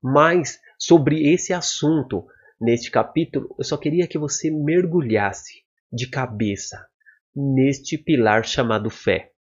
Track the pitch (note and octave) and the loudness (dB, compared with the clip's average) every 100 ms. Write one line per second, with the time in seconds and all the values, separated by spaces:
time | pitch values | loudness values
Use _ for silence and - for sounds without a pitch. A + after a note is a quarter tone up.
0 | B2+ C#3+ D#3 F3+ C#3+ - _ - - E3+ | 0 4 4 4 0 -8 _ -6 4 4
1 | C#3 D#3 D3 F3 - F3+ - - D3 D#3+ | 6 4 4 2 0 -4 -4 -2 0 0
2 | B2+ F#2+ - _ _ - A#2 A#2 - A#2+ | 0 -6 -8 _ _ -4 0 0 0 -2
3 | - - E3 C#3+ - - C3+ D3 D3+ E3 | 0 -2 -2 -4 -8 -8 -6 -4 -2 -2
4 | E3+ D#3+ D3 - D#3 D#3 D3 F3 F#3 F3 | -2 -4 -6 -6 -4 -2 0 0 2 0
5 | B2+ G#2+ G2+ - - - _ _ _ A#2+ | 0 0 -2 -6 -16 -20 _ _ _ -10
6 | B2+ C#3 B2 G#2 G#2+ G2 - - - _ | -8 -6 -6 -4 -4 -4 -10 -16 -20 _
7 | _ _ _ - C#3 C3 C3+ C#3 - D3+ | _ _ _ -6 -2 2 2 0 -6 -8
8 | - D3 A2 G#2+ A2 - A#2+ G#2+ G#2+ - | 0 2 4 2 0 -2 0 -2 -4 -6
9 | - F2 - _ | -2 -2 -4 _